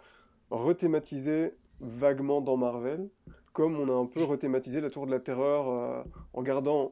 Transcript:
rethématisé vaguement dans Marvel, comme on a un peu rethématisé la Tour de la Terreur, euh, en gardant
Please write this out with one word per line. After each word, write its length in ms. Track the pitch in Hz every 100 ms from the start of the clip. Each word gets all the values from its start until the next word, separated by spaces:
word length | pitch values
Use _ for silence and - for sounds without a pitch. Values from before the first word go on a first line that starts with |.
| - - _ _ -
rethématisé 1040 | 113 131 175 170 156 147 143 139 156 165 - _ -
vaguement 640 | 127 120 143 139 139 143
dans 160 | 135 127
Marvel, 520 | 123 120 123 160 202 - - - _
comme 260 | - 160 156
on 100 | 135
a 100 | 127
un 60 | 123
peu 180 | 160
rethématisé 580 | 151 143 143 131 131 147
la 80 | 147
Tour 180 | 143 135
de 40 |
la 80 | 131
Terreur, 500 | 131 127 139 147 131
euh, 340 | 123 123 123 - - -
en 100 | -
gardant 480 | 131 135 139 147 135